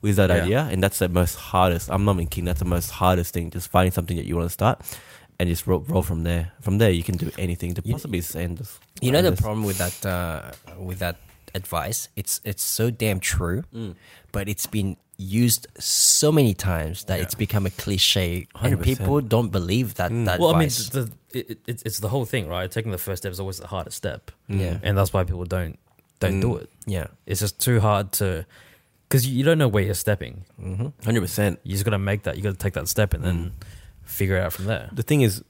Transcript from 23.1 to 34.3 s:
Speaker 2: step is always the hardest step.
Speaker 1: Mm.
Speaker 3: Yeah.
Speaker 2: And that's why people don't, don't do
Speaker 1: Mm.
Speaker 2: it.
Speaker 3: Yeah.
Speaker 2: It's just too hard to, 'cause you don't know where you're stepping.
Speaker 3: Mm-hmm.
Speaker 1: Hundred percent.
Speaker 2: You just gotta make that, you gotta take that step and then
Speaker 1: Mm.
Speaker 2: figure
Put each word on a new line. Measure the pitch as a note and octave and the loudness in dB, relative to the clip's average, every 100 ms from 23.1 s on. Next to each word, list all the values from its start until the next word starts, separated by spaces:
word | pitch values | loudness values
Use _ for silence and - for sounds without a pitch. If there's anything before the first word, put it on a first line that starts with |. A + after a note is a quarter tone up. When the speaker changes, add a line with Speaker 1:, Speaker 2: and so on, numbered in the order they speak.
| F#2 | -6
Speaker 2:
step | G2 | -6
is | F2+ | -6
always | G2 F#2 | -8 -8
the | - | -8
hardest | G2 D#2+ - | -8 -6 -6
step. | G2+ - - - _ | -8 -8 -14 -20 _
Speaker 1:
Mm. | G2 | -2
Speaker 3:
Yeah. | F#2 E2 | -2 -2
Speaker 2:
And | F#2 G2 | 0 2
that's | F#2+ | 4
why | F#2+ | 2
people | F#2 F#2 | 0 -2
don't, | F2+ F#2 E2+ - _ _ _ _ | -4 -4 -4 -8 _ _ _ _
don't | F#2+ G2 | 0 2
do | A#2+ | 0
Speaker 1:
Mm. | A2+ | -2
Speaker 2:
it. | - _ - | -8 _ -6
Speaker 3:
Yeah. | F#2+ C#2 - - | -4 -6 -12 -8
Speaker 2:
It's | F#2+ | -4
just | G#2 - | -4 -2
too | - A#2 | 2 4
hard | G#2+ G2+ G2 | 4 2 0
to, | - G2 E2+ E2+ - - - _ _ _ | -2 0 -2 -6 -16 -20 -20 _ _ _
'cause | C3+ B2 | 2 2
you | B2+ | 2
don't | C#3 E3 | 4 4
know | C3+ | 4
where | G#2 | 4
you're | F#2 | 0
stepping. | F#2 - G2+ A#1+ F#2 F#2 - | 0 0 -2 -2 -12 -18 -12
Speaker 3:
Mm-hmm. | F2+ F#2+ B2 - | -8 -6 -6 -6
Speaker 1:
Hundred | G#2+ A2+ | 0 0
percent. | E2+ - G#2 - | 0 0 0 0
Speaker 2:
You | - | -4
just | G2 | -2
gotta | G2+ G#2 | 0 0
make | G2 G#2 | 0 -2
that, | - C2 | -2 -4
you | |
gotta | G#2 F#2 | -4 -2
take | G2+ | -4
that | - - | -4 -4
step | - G#2 | 0 2
and | - | 2
then | E2 E2+ | 0 0
Speaker 1:
Mm. | F2 - - - - - | -2 -8 -14 -18 -20 -20
Speaker 2:
figure | - - G2 | -12 -4 0